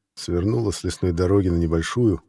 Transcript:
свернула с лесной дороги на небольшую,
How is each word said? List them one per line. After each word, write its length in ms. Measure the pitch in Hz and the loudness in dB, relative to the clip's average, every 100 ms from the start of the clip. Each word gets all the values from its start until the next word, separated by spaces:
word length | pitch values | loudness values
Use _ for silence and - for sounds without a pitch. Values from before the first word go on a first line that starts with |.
| _ | _
свернула 560 | - - 87 101 120 104 | -14 -4 -2 0 -2 -2
с 140 | - | -4
лесной 280 | 92 - 92 | -6 -2 -2
дороги 380 | 85 90 101 92 | 0 4 4 4
на 80 | 85 | 0
небольшую, 640 | 82 82 82 120 113 85 | 0 0 -2 0 2 0